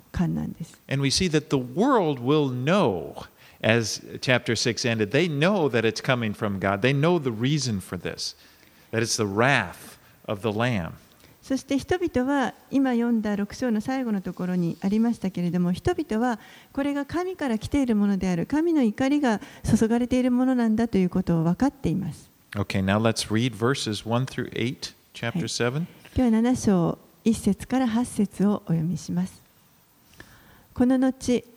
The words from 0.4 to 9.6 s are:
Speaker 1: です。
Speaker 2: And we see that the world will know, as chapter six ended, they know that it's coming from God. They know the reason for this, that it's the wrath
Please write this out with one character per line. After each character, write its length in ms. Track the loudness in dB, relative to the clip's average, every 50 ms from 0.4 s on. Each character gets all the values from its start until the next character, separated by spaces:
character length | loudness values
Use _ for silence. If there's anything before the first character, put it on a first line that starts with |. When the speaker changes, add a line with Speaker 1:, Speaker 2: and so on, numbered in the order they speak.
| -4 -6 -8
Speaker 1:
で 100 | -10 -14
す。 180 | -14 -16 -16 _
Speaker 2:
And 120 | -4 -2 0 0
we 60 | 0
see 200 | 0 2 0 2
that 200 | 2 0 0 2
the 80 | -2
world 640 | -2 -2 -2 0 0 2 4 4 4 2 2 -2 -2
will 300 | 0 2 2 2 2 0
know, 760 | -2 -2 0 2 2 4 4 2 2 0 -4 -8 -12 -14 -16 -18 _ -20 -20 -20 -10 -2
as 400 | 2 2 2 2 2 -2 -6 -10 -10 -12 -14 -6
chapter 340 | 0 2 2 2 2 0 -2
six 280 | 0 0 -2 -2 0 0
ended, 280 | 0 0 0 0 0
they 160 | 2 0 0
know 420 | 0 0 0 2 2 2 2 0 2
that 120 | 2 2
it's 200 | 2 2 0 -2
coming 320 | 0 0 0 0 0 -4 -4
from 240 | -4 -4 -4 -2
God. 240 | 0 0 0 0 2
They 100 | 2 2
know 300 | 2 2 2 2 2 2
the 80 | 0 -2
reason 500 | -2 -2 0 0 0 0 0 -2 -4 -4
for 220 | -6 -6 -8 -8
this, 340 | -6 -8 -8 -8 -10 -10 -12 -14 -20 -20 -20 -20 -20 -20 _ -20 -12 -4
that 120 | -2 -2 -2
it's 120 | 0 -2
the 160 | -2 -2 0
wrath 680 | 2 2 4 4 4 2